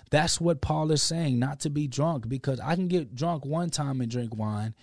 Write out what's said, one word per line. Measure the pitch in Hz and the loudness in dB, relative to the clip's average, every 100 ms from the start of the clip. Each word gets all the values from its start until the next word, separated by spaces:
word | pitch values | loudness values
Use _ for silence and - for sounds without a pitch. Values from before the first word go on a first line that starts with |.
| - | 0
That's | 147 165 - | 2 4 2
what | 170 156 | 2 2
Paul | - 156 156 | 0 0 2
is | 151 | 2
saying, | - 160 156 123 | 2 0 2 2
not | 131 143 | 0 -2
to | 156 | -4
be | 147 143 | -2 -2
drunk, | 123 156 151 110 | 0 0 0 -4
because | 131 139 131 | -4 -2 -2
I | 117 | 0
can | 170 180 | 0 2
get | 180 120 | 0 0
drunk | 123 165 160 135 | -2 -2 -2 -2
one | 156 175 | -2 -2
time | - 139 131 | -2 -2 0
and | 117 | -2
drink | 123 117 110 | -2 -4 -2
wine, | 107 104 110 - | -2 -2 -4 -8